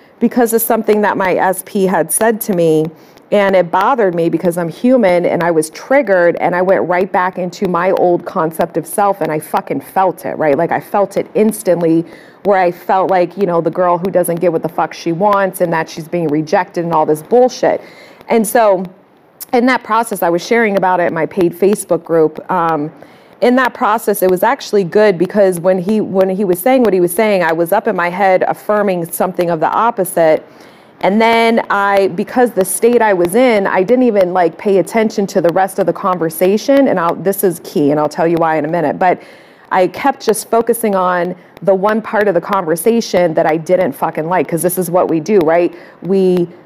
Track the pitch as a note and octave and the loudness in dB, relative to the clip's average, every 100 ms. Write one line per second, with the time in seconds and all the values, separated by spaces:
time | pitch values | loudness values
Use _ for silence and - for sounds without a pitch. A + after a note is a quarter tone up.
0 | - - A#3+ B3 A#3 A3+ - A3+ A3 G#3+ | -20 -4 -2 2 0 0 0 -2 2 2
1 | G3+ - F#3 D#3+ F#3 F#3 - G#3 F#3 F#3 | 2 0 0 0 0 -2 -4 -2 0 0
2 | E3 - A3 A3 - F3 E3 D#3 D#3 - | -2 0 0 0 -2 0 2 2 0 -6
3 | - - - G3+ G3 F#3+ E3+ F#3 G#3+ C4 | -20 -20 -2 0 2 2 2 0 0 2
4 | G3 E3+ E3 E3 F3+ F3 E3+ - B3 B3+ | 0 0 -2 0 -2 -2 -6 -2 2 4
5 | F#3+ F3 F3+ F3 E3+ D#3+ D#3 - - C4+ | 4 2 2 0 0 0 -2 -8 -2 0
6 | A3 F#3 F3 - E3 F3 F#3 F3 D#3+ F3+ | 2 2 2 2 -2 0 2 2 2 -2
7 | F#3+ G3+ F3+ F#3 F3 - F#3+ F3 F#3 - | 0 -2 -2 -4 -8 -4 -4 0 0 2
8 | F3 F3 F3 F#3+ D#3 D#3+ E3 E3+ D#3 - | 2 0 -2 -4 -4 -2 -4 -4 -6 -2
9 | G3+ G3 D#3 D3+ - G3 - C#3 - F#3+ | -2 0 -4 -6 -4 -6 -4 -8 -6 -2
10 | F#3+ - - - D3+ C#3 E3+ B2 - G#3 | -2 -2 -10 -4 0 0 0 -4 -2 -2
11 | G3 F#3 - - A3 G#3+ - E3+ E3 E3 | -2 -4 -4 0 0 0 -2 0 2 0
12 | E3 - - - F#3 F#3+ F3 F3 - F#3+ | -2 -14 -20 -8 0 2 0 -2 -2 0
13 | E3+ F#3 F3 F#3+ F#3 E3+ E3+ F3+ F3+ F3 | 2 0 0 -2 -2 0 -2 0 0 0
14 | F#3+ F3+ E3+ E3+ F3 D#3+ E3 - E3 - | 0 0 0 0 0 -2 -4 -4 -6 -4
15 | E3+ E3 G#3 G3 F#3+ F#3+ F3 E3 D#3+ - | -6 -2 0 2 0 -2 -2 -2 -4 -10
16 | D#3 F3 D#3+ D3+ D3+ G3 F3+ F3+ E3+ D#3 | -6 -4 -2 -2 0 -2 -2 -4 -2 0
17 | D3+ D3+ - A#3+ B3+ - E3+ - - - | 0 -2 2 2 2 2 -2 -2 -6 -20
18 | - - - A#3 G3+ A#3+ G#3+ F#3 F#3 - | -20 -20 -2 -2 0 2 2 2 -2 -14
19 | _ _ _ - - B3 B3 B3+ - A3 | _ _ _ -20 -4 2 2 2 0 -2
20 | A#3 F#3+ F3 F3 - A#3 A3 G3 F#3 F3+ | -2 -2 0 0 0 0 2 2 0 2
21 | E3+ D#3+ D3 - F3 E3+ F#3+ G#3 - E3+ | 0 -2 -4 0 -2 2 0 0 -2 -4
22 | - E3 D#3 D#3 - F3+ E3 D#3+ D3+ - | 0 2 2 0 -6 -2 0 -2 -4 -10
23 | - - - - B3 B3 B3+ - G3 A3+ | -20 -20 -20 -2 2 2 0 -2 -2 0
24 | A3+ G3+ F#3 F3+ G#3+ C4+ - G#3 F3 G#3 | -2 0 0 2 0 -2 -2 -2 0 2
25 | G#3+ E3+ F3+ G#3 F#3+ F3 F#3 F#3 F3 A3 | 2 2 0 2 2 2 0 0 0 -2
26 | - F#3+ F#3+ F#3 G3+ F3 B3+ C4 A3+ F#3+ | 0 0 0 0 -2 0 2 2 2 2
27 | F3 F3 A3 G3 E3 E3 E3+ G#3 A3 F#3 | 0 0 0 2 0 0 0 0 0 -2
28 | F3 F#3 F#3+ F#3 - D#3+ - G#3+ G3+ F3+ | -2 0 2 2 0 -4 -2 0 0 -2
29 | E3 - F#3 F3+ E3+ E3 E3 C3+ A#3 A#3 | -4 -4 -4 -2 -2 0 0 0 0 0
30 | F3+ - D#3+ D#3 - - - - - - | -4 2 2 2 -2 -20 -20 -20 -20 -4
31 | F3+ G#3+ A3+ A3+ A#3 A3+ - G3+ G3+ G3 | 0 2 2 4 2 0 0 -2 0 2
32 | G3 E3+ G3+ B3+ B3 F#3 F#3 - A#3 A#3+ | 0 -2 -4 0 0 0 -4 0 2 2
33 | A3 F3+ F3 G#3 B3+ G#3+ G3 F#3 F#3 B3+ | 2 2 0 2 2 2 0 0 2 2
34 | B3 G3+ F3+ F#3 E3+ E3 G#3+ F#3+ F3 A3+ | 4 2 2 2 0 0 0 0 0 0
35 | A3 G#3+ G3 F#3+ E3+ E3+ F#3+ - E3+ E3 | 0 -2 -2 0 0 0 -2 -2 -2 -2
36 | G3 F3+ E3 - F#3 G#3 - C#4 C4+ F#3 | -2 -2 -4 -2 0 0 2 2 2 2
37 | E3+ - E3 G3+ F#3+ D#3+ - F#3+ C#3+ D3+ | -2 -2 -4 0 -2 -2 -6 -2 0 0
38 | D3+ - E3+ E3 E3 D#3+ D3+ E3+ D3 E3+ | -2 0 0 0 0 0 -2 -2 -2 0
39 | F3+ D#3+ - - - - - F#3+ F#3 - | 0 0 -6 -20 -20 -20 -4 0 0 0
40 | C#4 C4+ - G3+ - A3+ A#3 A3+ A3 F#3+ | -2 -2 -2 -4 0 -2 0 -2 0 0
41 | F3+ F3+ F3 F3+ - - F3 F#3+ G#3 A3 | 0 0 -4 -6 -16 -6 0 0 2 -2
42 | A3 G#3+ G3+ F3 E3+ G3 D#3+ E3+ A3+ A3+ | -2 -2 0 0 -2 -4 -2 -2 0 0
43 | - F#3 F3 D#3+ E3 D#3+ D#3+ F3+ F3 - | 0 0 0 2 0 -2 0 0 0 -2
44 | D#3+ D#3+ D#3+ F#3 C#3 E3 F3 F3+ F3+ F3 | -4 -4 -2 -2 -2 -2 -2 -2 -2 0
45 | F#2+ D#3+ D#3 G#3 D#3 E3+ F3 - - - | 0 -2 2 2 4 2 0 -4 -20 -14
46 | E3+ G3 F#3 F3 E3+ - | -2 0 2 0 -2 -6